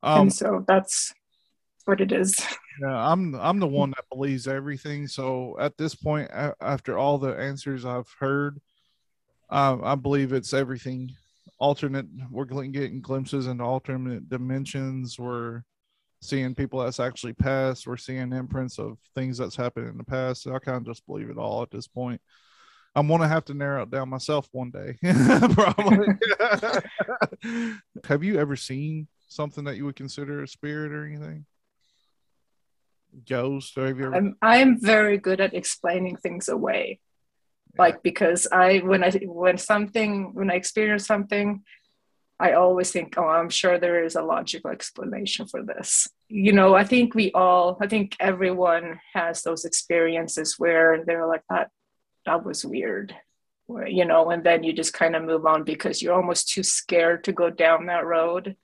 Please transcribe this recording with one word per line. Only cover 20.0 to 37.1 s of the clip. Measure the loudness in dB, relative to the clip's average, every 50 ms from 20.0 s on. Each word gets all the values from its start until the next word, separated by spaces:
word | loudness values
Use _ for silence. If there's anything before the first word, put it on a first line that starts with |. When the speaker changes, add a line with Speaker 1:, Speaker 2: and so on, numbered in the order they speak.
| -10
Speaker 2:
past. | -8 -6 -4 -4 -4 -6 -6 -8
So | -8 -8
I | -8
kinda | -6 -6 -6 -6
just | -8 -10 -14 -16 _
believe | -12 -12 -10 -10 -10
it | -10
all | -8 -6 -6 -4 -6 -8
at | -8
this | -10 -14 -14
point. | -12 _ -10 -8 -8 -8 -10 _ _ _ _ _ _ _ _ _ _ _ _ _ _ _
I'm | 0 2
gonna | 4 4 4 4
have | 2 2 0 -2
to | -4 -10
narrow | -6 -6 -4 -4 -4 -6
it | -6
down | -6 -6 -6 -6
myself | -8 -8 -4 -2 -2 -2 -4 _
one | _ -10 -10 -10
day, | -10 -12 -12 -12 -10 -4
<laughs> | 0 2 4 6 6 6 6 6 6 6 6
probably. | 6 4 4 4 2 4 6 6 6 6 2 2 2 2 0 2 2
<laughs> | 2 2 2 0 0 -2 -2 -2 -4 -6 -6 -6 -6 -4 -2 -2 -2 -4 -4 -10 -10 -6 -6 -4 -6 -6 -8 -12 _ _ _ -20 -4
Have | -2 -2 0 0
you | 0 0 0
ever | 0 0 -4
seen | -8 -8 -8 -8 -6 -6 -6 -6 -8 -10 -12 _ _ _
something | _ -10 -10 -10 -8 -8 -10 -10
that | -8 -8
you | -8 -8
would | -10 -10
consider | -10 -14 -14 -12 -12 -10 -10 -10 -10 -10
a |
spirit | -12 -14 _ -10 -10 -8 -8 -8 -8
or | -10 -10 -12
anything? | -12 -12 -14 -14 -14 -14 -16 -18 _ _ _ _ _ _ _ _ _ _ _ _ _ _ _ _ _ _ _ _ _ _ _ _ _ _ _ _ _ _ _ _ _ _ -20 -10
Ghost? | -6 -4 -4 -2 -4 -4 -6 -8 -10 -8
Or | -6 -4
have | -4 -4
you | -4 -6
ever | -2 -2
Speaker 1:
I'm, | 0 -2 -2 -2 _
I'm | 4 6 8 8 8 8 6 6
very | 4 4 6 6 6 4 2
good | 0 2 0 0 2
at | 0 0 -2
explaining | -4 -6 -6 -8 -4 -2 -2 -2 -2 -2 -4 -8
things | -8 _ -8 -8 -6 -6 -4
away. | -4 -2 -2 -2 -2 -2 -4 -6 -8 _ _ _